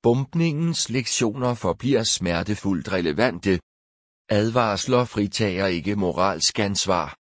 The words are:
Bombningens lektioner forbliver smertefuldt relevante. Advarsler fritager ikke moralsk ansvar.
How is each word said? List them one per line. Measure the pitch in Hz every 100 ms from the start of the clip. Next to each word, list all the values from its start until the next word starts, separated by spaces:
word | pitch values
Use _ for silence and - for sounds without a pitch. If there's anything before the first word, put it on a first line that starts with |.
Bombningens | 117 123 135 165 165 147 165 165 -
lektioner | 120 120 - 117 110 123
forbliver | 120 92 85 127 127
smertefuldt | 113 - 90 85 87 104 98 90 -
relevante. | 92 85 73 123 87 98 90 _ _ _ _ _ _ -
Advarsler | 104 110 120 113 98 - 123
fritager | 123 - 101 - 107 90 98
ikke | 87 82 104
moralsk | 92 78 95 85 - -
ansvar. | 101 98 95 90 73 -